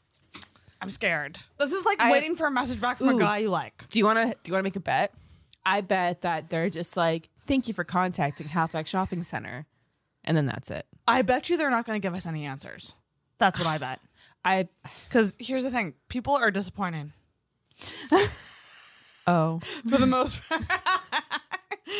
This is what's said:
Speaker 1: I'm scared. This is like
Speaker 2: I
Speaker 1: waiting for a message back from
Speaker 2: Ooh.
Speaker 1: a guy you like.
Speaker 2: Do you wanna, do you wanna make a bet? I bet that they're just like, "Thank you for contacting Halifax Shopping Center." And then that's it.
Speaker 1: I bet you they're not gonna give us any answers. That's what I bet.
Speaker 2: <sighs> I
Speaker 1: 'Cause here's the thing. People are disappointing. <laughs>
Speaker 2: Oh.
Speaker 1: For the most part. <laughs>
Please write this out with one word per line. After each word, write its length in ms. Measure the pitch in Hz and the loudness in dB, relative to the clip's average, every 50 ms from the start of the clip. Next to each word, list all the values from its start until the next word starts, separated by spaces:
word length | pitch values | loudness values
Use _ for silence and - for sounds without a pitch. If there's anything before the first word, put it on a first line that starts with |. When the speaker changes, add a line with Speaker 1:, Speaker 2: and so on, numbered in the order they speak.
| _ _ _ _ _ _ - - - - _ _ _ - _ _ | _ _ _ _ _ _ -16 -14 -14 -14 _ _ _ -20 _ _
Speaker 1:
I'm 80 | 190 190 | -8 -8
scared. 480 | 202 - 226 185 165 151 143 143 170 - - - _ - | -4 -2 0 0 0 -2 -4 -6 -12 -16 -18 -14 _ -2
This 160 | 285 262 330 | -2 0 0
is 100 | 392 359 | 0 0
like 140 | 403 403 - | 0 2 4
Speaker 2:
I 100 | 240 247 | 4 6
Speaker 1:
waiting 240 | 277 277 302 311 339 320 | 6 4 4 0 -2 -2
for 100 | 320 294 | -2 0
a 40 | |
message 280 | 269 254 - 233 247 214 | 0 0 -2 -2 -2 -2
back 200 | 214 247 247 - | -2 -2 -2 2
from 100 | 262 262 | 2 4
Speaker 2:
Ooh. 80 | 262 226 | 4 4
Speaker 1:
a 20 | |
guy 200 | 214 202 208 208 | 4 4 2 2
you 100 | 220 208 | 0 0
like. 340 | 180 156 127 107 - - - - | 0 0 -2 -6 -10 -18 -12 -2
Speaker 2:
Do 100 | - 226 | 2 4
you 60 | 202 | 4
wanna, 220 | 214 220 226 226 220 | 6 4 4 2 2
do 60 | 220 - - | 0 -4 -6
you 80 | 165 185 | -4 -2
wanna 100 | 190 190 | -2 0
make 140 | 190 185 196 | -2 -4 -4
a 40 | |
bet? 320 | - - 131 139 190 - - - - - - - _ _ - - - | -2 0 2 2 0 0 -4 -10 -20 -20 -20 -20 _ _ -14 -4 -2
I 160 | 190 190 208 | 0 0 0
bet 400 | 196 - 196 185 180 175 175 - | 0 0 0 0 0 0 -2 -2
that 280 | - 175 165 160 160 165 | -2 -4 -4 -4 -4 -4
they're 200 | 170 165 165 - | -2 0 0 0
just 260 | 160 160 170 - - | -2 -2 -2 -2 0
like, 320 | 180 170 165 165 165 - _ _ _ _ - | 2 2 2 2 0 -4 _ _ _ _ 0
"Thank 200 | 277 269 - 233 | 0 2 0 0
you 60 | 202 | -4
for 100 | - 170 | -6 -4
contacting 640 | - 180 180 185 185 170 - 151 143 - - 156 147 | -2 0 0 0 0 0 0 -2 -2 -2 -6 -10 -4
Halifax 420 | 156 175 160 160 - 156 156 - | -2 0 0 0 -2 -4 -6 -4
Shopping 340 | - 185 190 185 185 170 175 | -2 -2 -2 -2 -4 -6 -6
Center." 420 | - - 120 95 98 104 131 151 - _ _ _ _ _ _ _ _ _ _ - | -6 -6 -8 -8 -8 -10 -12 -12 -14 _ _ _ _ _ _ _ _ _ _ -4
And 120 | - 165 156 | 0 2 2
then 80 | 143 | 2
that's 260 | 131 - - - - | 0 -2 -6 -8 -8
it. 140 | - - - _ - - _ 240 | -8 -10 -10 _ -18 -2 _ 2
Speaker 1:
I 140 | 233 262 | 4 4
bet 280 | 220 214 247 294 - - | 4 2 2 0 0 0
you 80 | 349 320 | 0 0
they're 120 | 311 277 | 2 0
not 160 | 247 226 233 | 0 0 -2
gonna 140 | 233 220 208 | -2 -4 -4
give 140 | 196 180 175 | -4 -4 -4
us 100 | 185 - | -6 -6
any 200 | 170 160 151 147 | -6 -6 -6 -6
answers. 500 | 143 135 139 - - - - - - - _ _ _ _ _ _ _ _ - | -8 -8 -10 -12 -16 -16 -14 -14 -16 -16 _ _ _ _ _ _ _ _ 0
That's 200 | 220 190 - - | 2 2 2 0
what 100 | 175 165 | 0 -2
I 100 | 156 151 | -2 -2
bet. 220 | 135 127 131 - _ _ _ _ | -4 -6 -8 -10 _ _ _ _
Speaker 2:
<sighs> 220 | - - _ _ - | -20 -20 _ _ 0
I 240 | 180 190 190 185 - _ _ - - - - - - | 2 2 2 2 -2 _ _ -20 -20 -20 -20 -6 2
Speaker 1:
'Cause 260 | - 233 220 190 - - | 4 4 4 4 0 -6
here's 240 | 233 - 262 262 254 | -6 -4 -2 -2 -2
the 80 | 269 | -2
thing. 220 | 240 240 202 156 - _ _ - | -2 -2 -4 -4 -8 _ _ -8
People 260 | - 254 - 262 285 | -6 -4 0 2 2
are 160 | 269 233 214 | 4 4 2
disappointing. 640 | 185 196 196 180 - 202 196 175 165 156 143 147 - _ _ _ _ _ _ _ _ _ _ _ _ - - - - - 294 - | 2 0 -2 -4 -4 -4 -4 -4 -4 -6 -8 -12 -14 _ _ _ _ _ _ _ _ _ _ _ _ -18 -16 -14 -14 -14 0 4
<laughs> 160 | 294 381 403 - - - - - - - - - - - - - - - - - - - - 175 | 4 4 4 4 0 -6 -14 -20 -20 -20 -20 -20 -20 -20 -20 -20 -20 -20 -20 -20 -20 -4 0 2
Speaker 2:
Oh. 320 | 175 165 156 165 165 165 - - - 302 226 226 | 4 4 2 2 0 -4 -6 -8 -10 -8 0 2
Speaker 1:
For 100 | 240 269 | 4 4
the 80 | 262 262 | 6 4
most 340 | 254 254 - - - - - - | 4 4 2 0 -2 -4 -4 -4
part. 140 | 320 320 311 - | -4 -4 -2 -2
<laughs> 40 | 370 370 - 339 370 370 - - - 302 - - 277 302 - _ 381 370 - - 403 - _ 320 403 | -2 -2 0 0 0 0 -2 -4 -4 -6 -4 -4 -6 -8 -8 _ -12 -14 -12 -12 -14 -14 _ -8 -6